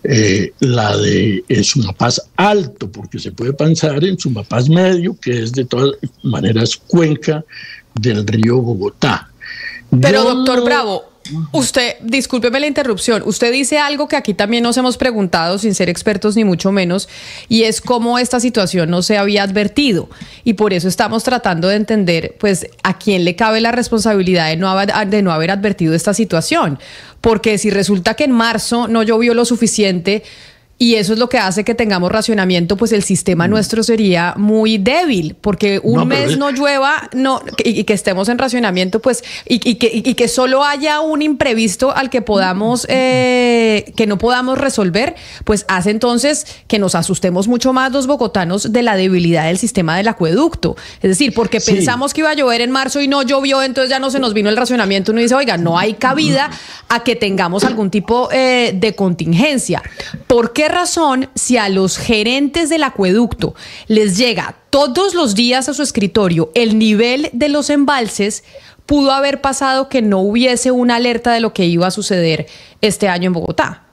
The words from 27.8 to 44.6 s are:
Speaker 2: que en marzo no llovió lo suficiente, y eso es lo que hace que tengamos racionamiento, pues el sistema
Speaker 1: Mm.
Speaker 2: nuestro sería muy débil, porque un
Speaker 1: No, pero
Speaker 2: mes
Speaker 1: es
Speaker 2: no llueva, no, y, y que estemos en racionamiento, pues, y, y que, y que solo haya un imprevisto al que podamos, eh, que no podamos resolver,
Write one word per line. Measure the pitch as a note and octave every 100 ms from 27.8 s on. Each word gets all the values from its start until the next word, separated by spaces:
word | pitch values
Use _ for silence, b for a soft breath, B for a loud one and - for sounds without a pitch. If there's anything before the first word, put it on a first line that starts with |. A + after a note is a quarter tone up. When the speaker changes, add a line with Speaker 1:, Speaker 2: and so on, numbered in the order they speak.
| F#3+ G3+ G3
Speaker 2:
que | A3
en | D4
marzo | A#3+ A3+ A3+ - A#3+ A#3
no | A3+
llovió | A3 A3+ A#3+
lo | A#3
suficiente, | A#3+ A#3+ A#3 - G3 F3+ F3 G#3 B B B B B _
y | A#3
eso | A3 F#3+
es | A3
lo | A#3+
que | B3
hace | F#3+ F#3
que | G#3+
tengamos | A3+ A3 F#3+ F3+
racionamiento, | A3 G#3+ G#3 F#3 F3 F3 G3
pues | A3+
el | G#3
sistema | - F#3+ - F3 A3
Speaker 1:
Mm. |
Speaker 2:
nuestro | G#3+ G3 A3+
sería | A3+ A3+ G3+ F3 F3 -
muy | G#3 A3 A3 A3
débil, | F#3+ D#4 F4 G3+ D#3 -
porque | G#3 F#3 G#3 G3
un | - -
Speaker 1:
No, | E3
pero | -
Speaker 2:
mes | -
Speaker 1:
es | C4+
Speaker 2:
no | C#4+
llueva, | C4 C#4+ C#4 C4+ D#4 -
no, | B3+ C4+ C4 - -
y, | A#3+ G#3
y |
que | A3
estemos | G#3 - F#3 G3+
en | B3
racionamiento, | C4 B3 A3 F3+ F#3 G#3+
pues, | B3+ A#3+ B B -
y, | B3
y | B3+
que, | A3 A#3
y | A#3 B3+
que | A#3+ A#3
solo | C4 B3+ C4
haya | C#4+ C#4+ D4+ D4+
un | D#4 D#4
imprevisto | D4+ D4 D4 A3+ A3+ - C4
al | - B3+
que | B3+
podamos, | G3+ G3+ F#3 F#3 A3 A#3+ -
eh, | C4 B3+ B3+ B3+ B3 A#3+ A#3 A3+ G#3+ -
que | - G#3+
no | G3
podamos | A#3 B3 B3+
resolver, | C4